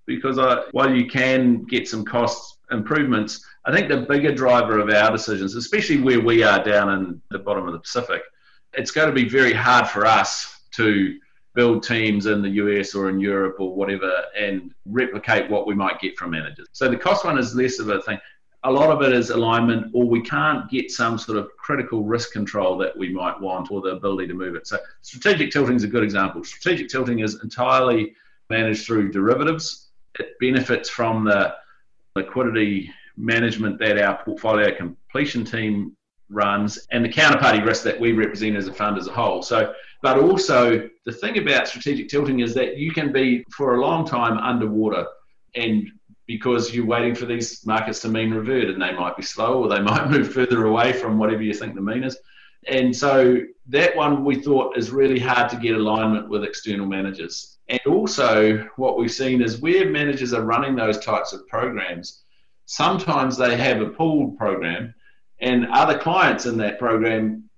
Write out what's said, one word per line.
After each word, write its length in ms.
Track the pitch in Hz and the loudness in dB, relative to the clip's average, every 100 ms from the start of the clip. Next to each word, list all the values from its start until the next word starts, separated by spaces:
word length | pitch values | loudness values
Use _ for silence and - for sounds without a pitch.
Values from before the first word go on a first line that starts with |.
| - | -6
because, 300 | 127 135 131 | -4 -2 2
uh, 280 | 127 120 - | 2 2 0
while 200 | 131 135 | 0 4
you 140 | 127 120 | 4 2
can 580 | 131 131 131 123 117 | 0 2 4 4 2
get 220 | - 123 - | 0 -2 -2
some 180 | 110 | -6
cost 540 | 104 120 117 - - - - | -2 0 0 -4 -12 -20 -6
improvements, 720 | 117 104 151 135 110 104 - - - | -6 -2 0 2 0 -2 -8 -16 -8
I 80 | - | 0
think 160 | 175 - | 0 2
the 100 | 127 | -2
bigger 360 | 120 143 147 | 0 2 2
driver 460 | - - 120 113 107 | 2 4 4 4 2
of 100 | 104 | 4
our 220 | 104 110 | 4 4
decisions, 420 | 107 - 98 98 | 2 -2 -4 -4
especially 460 | 117 120 208 202 143 | -6 -2 -2 2 2
where 200 | 127 120 | 4 4
we 220 | 117 113 | 4 4
are 200 | 107 98 | 6 4
down 260 | 104 104 98 | 4 2 2
in 320 | 95 92 82 - | 0 -4 -10 -12
the 80 | - | -10
bottom 280 | 101 98 90 | -4 -4 -4
of 40 | |
the 60 | 82 | -10
Pacific, 440 | - 123 107 85 - _ _ _ _ | -6 -6 -4 -6 -8 _ _ _ _
it's 180 | 139 120 | -8 -4
gonna 220 | - 156 | 0 2
be 160 | 135 117 | 2 2
very 240 | 135 127 | 4 4
hard 340 | 110 123 123 113 | 4 4 4 4
for 180 | 101 110 | 2 4
us 540 | 107 98 - - - - | 4 2 -4 -10 -18 -12
to 460 | - 110 101 95 - _ _ _ | 0 2 2 0 -4 _ _ _
build 280 | 123 120 113 | 2 2 2
teams 440 | - 113 110 104 107 | 0 0 0 0 0
in 160 | 104 | 0
the 80 | 98 | 0
U 280 | 101 104 101 | 0 0 0
S 160 | 95 | -2
or 140 | 101 95 | -2 -2
in 100 | 95 | 0
Europe 380 | 101 98 95 95 | 0 0 -2 -2
or 160 | 92 | -6
whatever 380 | 95 98 98 95 90 90 104 | -4 -4 -2 -2 -4 -4 -6
and 340 | 101 95 90 - 98 | -4 -4 -8 -16 -4
replicate 640 | 120 127 104 - 113 110 | -2 -2 -4 0 0 2
what 160 | 104 104 | -2 0
we 80 | |
might 260 | 101 92 - | -2 -2 -2
get 160 | 92 - | -8 -8
from 140 | 87 | -6
managers. 360 | 80 78 - - | -6 -8 -14 -20
So 160 | - 131 | -2 0
the 80 | 120 | 0
cost 280 | 180 202 | 2 2
one 140 | 175 135 | 2 0
is 160 | 113 | 0
less 240 | 120 127 - | 0 0 0
of 100 | 107 | -2
a 120 | 95 | -2
thing. 160 | - 104 - _ _ _ | -4 -8 -10 _ _ _
A 60 | 135 | 0
lot 200 | 139 156 | 4 4
of 120 | 143 | 4
it 100 | 135 | 4
is 180 | 123 113 | 2 2
alignment, 600 | 117 113 117 117 113 107 | 0 2 2 2 0 -2
or 100 | 120 | 0
we 160 | 120 117 | 2 2
can't 480 | - 147 151 131 104 | 0 -2 0 0 -4
get 220 | 127 - | -6 -4
some 260 | - 113 110 | -2 -2 -2
sort 220 | - 107 | -4 -4
of 100 | 101 - | -4 -10
critical 480 | - 139 123 113 | -4 -4 -2 -4
risk 280 | 104 117 - | -2 -2 -4
control 440 | 107 98 104 92 90 | -6 -4 0 0 0
that 180 | 92 - | -4 -4
we 120 | 92 | -6
might 320 | 92 90 98 | -4 -6 -6
want, 300 | 95 92 90 | -6 -6 -6
or 100 | 98 | -6
the 100 | 92 | -6
ability 360 | 90 98 95 90 | -4 -4 -4 -6
to 60 | |
move 220 | 90 92 82 | -8 -8 -10
it. 100 | - | -8
So 120 | 104 - - | -8 -8 -18
strategic 500 | - 123 208 175 147 | -20 -2 0 2 0
tilting 260 | 147 131 123 | 0 2 2
is 80 | |
a 40 | 104 | 2
good 140 | 120 | 0
example. 420 | 107 98 95 85 | 0 0 -2 -4
Strategic 440 | - - 180 170 - | -14 -6 -2 -2 -2
tilting 320 | 131 127 113 | -4 -2 -2
is 200 | 107 101 | -2 -6
entirely 720 | 110 - 127 131 127 113 107 - _ _ - | -10 -4 2 4 4 2 0 -8 _ _ -4
managed 340 | 113 110 107 | -2 0 -2
through 280 | - 110 98 | 0 0 0
derivatives. 760 | 98 104 127 151 160 - - - - - - | 2 2 2 2 -2 -6 -12 -20 -20 -18 -12
It 180 | - - | -12 -2
benefits 500 | 127 135 131 117 - | 0 0 0 -2 -4
from 340 | - 113 110 | -4 -2 0
the 300 | 107 101 92 - - _ _ _ _ 95 | 2 2 2 -4 -16 _ _ _ _ -8
liquidity 760 | 92 127 120 110 104 98 82 - - - | -4 -2 0 0 0 -2 -6 -16 -20 -8
management 600 | 110 117 117 104 107 - | -2 2 0 0 -4 0
that 180 | 110 104 | 2 4
our 240 | 101 98 | 2 0
portfolio 520 | 110 104 113 107 104 - | -6 -4 0 2 2 0
completion 680 | 87 - - 135 143 120 | -8 -12 -8 -4 -4 -4
team 520 | 110 113 107 101 85 - _ _ - | -6 -4 -2 -2 -4 -12 _ _ -8
runs 580 | 104 101 104 104 - - | -2 0 0 -2 -6 -4
and 140 | 120 | -2
the 40 | 117 | 0
counterparty 560 | 156 151 139 127 107 | 4 4 6 4 4
risk 200 | 107 - | 2 0
that 140 | 110 - | -2 0
we 140 | 117 | 0
represent 440 | 110 104 101 110 101 | 2 0 -2 -2 -2
as 100 | 95 | -4
a 80 | |
fund 240 | - 104 98 | -4 -2 -2
as 80 | 90 | -4
a 60 | |
whole. 280 | - 107 - | -2 -2 -2
So, 320 | - 113 107 - - - | -2 0 0 -4 -18 -2
but 160 | 135 135 | 2 4
also 720 | 165 190 190 127 120 113 - - 117 | 4 4 4 4 4 2 -2 -12 -14
the 60 | |
thing 260 | - 214 214 | -8 -4 -2
about 300 | 147 127 - | 2 0 0
strategic 400 | 120 143 135 - | -6 -4 -4 -2
tilting 320 | 143 139 127 | -2 0 0
is 140 | 117 | 0
that 220 | 123 - 135 | 0 -2 -2
you 140 | 160 | -4
can 220 | 160 143 | -2 0
be 320 | 131 131 120 - | 2 2 0 -2
for 240 | - 135 123 | -4 0 2
a 40 | |
long 240 | 143 165 | 2 0
time 320 | 156 123 117 110 | 0 0 0 0
underwater, 720 | 123 117 107 107 107 90 - - _ _ _ | 0 0 0 0 0 0 -4 -12 _ _ _
and 340 | 123 113 107 98 - _ - - | -4 0 0 -2 -12 _ -20 -10
because 480 | 117 123 120 113 | -4 0 0 0
you're 100 | 120 | -2
waiting 300 | 113 117 120 | 0 0 0
for 100 | 117 | -2
these 400 | 120 117 113 - | -4 -6 -6 -8
markets 360 | 110 110 110 107 | -2 -2 -2 -6
to 80 | 110 | -4
mean 220 | 110 110 | -2 0
revert, 380 | 110 113 131 95 | -2 0 0 0
and 140 | 92 | -2
they 100 | 92 | -4
might 240 | 90 87 - | -4 -6 -6
be 60 | |
slow 400 | - - 113 131 | -10 -4 0 0
or 60 | 107 | 0
they 120 | 101 | 2
<laughs> 0 | |
might 300 | 104 131 135 | 2 2 2
move 200 | 143 107 | 2 2
further 360 | 131 127 117 110 | 0 2 2 2
away 260 | 113 127 | 4 2
from 240 | 127 113 107 | 0 0 0
whatever 260 | 107 107 | 2 0
you 120 | 107 | -2
think 200 | 104 110 | -4 -8
the 60 | 95 | -6
mean 240 | 101 120 | -6 -4
is. 140 | 131 - - - - _ - | -6 -8 -18 -20 -20 _ -4
And 280 | 131 127 | 0 0
so 440 | 113 143 135 127 123 - - 127 | 2 2 6 6 4 0 -14 -2
that 280 | 143 175 165 | 2 2 2
one 260 | 147 143 | 0 2
we 180 | 139 131 | 0 0
thought 340 | 147 131 123 123 | 2 2 2 -2
is 140 | 110 | -2
really 280 | 135 135 127 | 2 2 2
hard 300 | 127 123 - | 2 0 0
to 60 | 123 | -2
get 180 | 113 | -2
alignment 540 | 110 107 110 110 107 - | 0 2 2 2 0 -2
with 160 | 104 | -4
external 400 | 104 - 110 101 | -4 -8 -6 -4
managers. 720 | 98 95 98 95 85 - - _ - | -4 -4 -6 -8 -10 -12 -16 _ -6
And 100 | 123 139 | -4 0
also 840 | 190 196 - 120 107 107 107 - - | 0 0 0 2 4 4 2 -4 -4
what 220 | 127 120 | -2 0
we've 120 | 120 | -2
seen 300 | - 131 127 | -2 0 2
is 220 | 113 110 | 0 0
where 260 | 160 190 160 | 0 2 2
managers 460 | 147 143 131 123 | 0 -2 -2 -2
are 80 | 117 | -2
running 340 | 110 120 139 127 | 0 0 0 0
those 220 | 110 104 | 0 -2
types 340 | 113 101 - | -2 -2 -4
of 160 | 95 - | -10 -8
programs, 760 | 113 - 107 90 87 - - _ _ _ _ - | -4 -4 -4 -6 -8 -14 -20 _ _ _ _ -12
sometimes 720 | - 160 185 165 143 131 120 | -2 0 0 0 0 0 2
they 180 | 107 120 | 2 2
have 240 | 135 110 | 2 0
a 80 | 104 | -2
pooled 480 | - 165 151 127 - | -2 0 2 0 -2
program 580 | 104 92 85 87 117 - - - _ - | -2 -2 -4 -6 -8 -16 -20 -20 _ -6
and 260 | 127 123 120 | 0 2 2
other 280 | 139 156 147 | 4 4 2
clients 500 | 160 185 156 113 123 | 0 2 2 2 -2
in 120 | 113 | -2
that 200 | 104 - | -4 -2
program 720 | 120 110 113 113 110 107 - | 0 0 0 0 -2 -4 -12